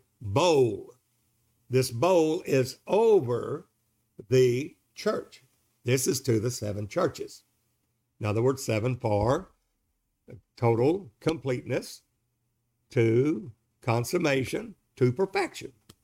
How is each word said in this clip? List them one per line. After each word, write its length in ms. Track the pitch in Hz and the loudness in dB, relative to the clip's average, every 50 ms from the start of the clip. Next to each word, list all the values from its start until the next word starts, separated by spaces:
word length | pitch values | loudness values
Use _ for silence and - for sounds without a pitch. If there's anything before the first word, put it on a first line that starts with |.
| _ _ _ - | _ _ _ -12
bowl. 720 | 117 101 101 139 170 180 160 135 127 113 98 - - - - _ _ _ _ _ _ _ _ _ _ _ _ _ _ - | -6 -2 0 2 4 4 6 4 4 2 0 -4 -10 -14 -20 _ _ _ _ _ _ _ _ _ _ _ _ _ _ -2
This 220 | 123 131 127 127 | 0 0 0 0
bowl 500 | 117 117 165 180 190 170 160 156 156 185 - | -2 0 2 4 4 4 4 2 0 -2 -2
is 340 | - 143 131 123 127 - - - | 0 0 0 0 0 -6 -10 -4
over 800 | - 180 208 233 226 208 185 135 120 120 110 107 110 135 165 - _ _ _ _ _ _ _ _ _ _ - - - | 0 2 4 4 6 4 4 4 2 -4 -4 -4 -6 -8 -10 -12 _ _ _ _ _ _ _ _ _ _ -14 -4 2
the 460 | 123 127 127 123 120 127 151 170 - _ _ _ _ | 4 4 6 4 2 0 -4 -8 -12 _ _ _ _
church. 480 | - - 208 226 - - - - - _ _ _ _ _ _ _ _ - | -6 -4 -4 -4 -4 -8 -12 -18 -20 _ _ _ _ _ _ _ _ -2
This 220 | 120 127 127 - | -2 0 0 0
is 140 | - 135 123 | 0 -2 -2
to 180 | - 127 113 107 | 0 0 0 0
the 120 | 101 123 | 0 -2
seven 360 | 123 - 107 104 101 104 107 | -6 -6 -8 -8 -6 -6 -8
churches. 560 | 98 - 170 185 147 - - 202 - - - _ _ _ _ _ _ _ _ _ _ _ _ _ _ _ - | -6 -4 -2 -2 -2 -4 -6 -14 -14 -16 -20 _ _ _ _ _ _ _ _ _ _ _ _ _ _ _ -6
In 60 | 113 | -4
other 160 | 107 101 113 | -2 -2 0
words, 220 | 120 135 139 - - | 0 0 0 -2 -2
seven 340 | - 113 107 110 131 123 | -2 -2 -2 -2 -2 -4
for 520 | - - 113 104 101 107 117 139 180 185 - _ _ _ _ _ _ _ _ _ _ _ _ _ _ _ - - 98 _ _ _ | -4 -2 -2 0 0 2 2 0 -2 -4 -10 _ _ _ _ _ _ _ _ _ _ _ _ _ _ _ -20 -20 -20 _ _ _
total 540 | - 123 117 117 110 123 147 175 202 190 117 _ _ | -2 0 0 2 2 2 0 0 -2 -6 -12 _ _
completeness, 800 | - 156 165 156 - 135 127 120 - 113 131 170 - - - - _ _ _ _ _ _ _ _ _ _ _ _ _ _ _ _ _ - | -4 -4 -4 -4 -4 -6 -6 -6 -6 -6 -6 -6 -6 -8 -18 -20 _ _ _ _ _ _ _ _ _ _ _ _ _ _ _ _ _ -4
to 600 | - 120 113 113 110 120 135 151 170 214 196 123 - _ _ _ _ _ | 0 2 4 4 4 2 2 2 0 -4 -8 -14 -18 _ _ _ _ _
consummation, 920 | - 120 113 120 120 - 180 180 170 147 135 135 123 - - - 226 233 185 _ _ _ _ | -4 -2 -2 -2 -2 -2 -2 0 0 2 0 0 -2 -4 -6 -8 -8 -10 -16 _ _ _ _
to 160 | - 127 123 | 0 2 2
perfection. 600 | 123 - 196 190 - 196 254 - - - - - - _ _ _ - _ | 2 0 -2 -2 -2 -4 -4 -6 -8 -12 -16 -16 -18 _ _ _ -20 _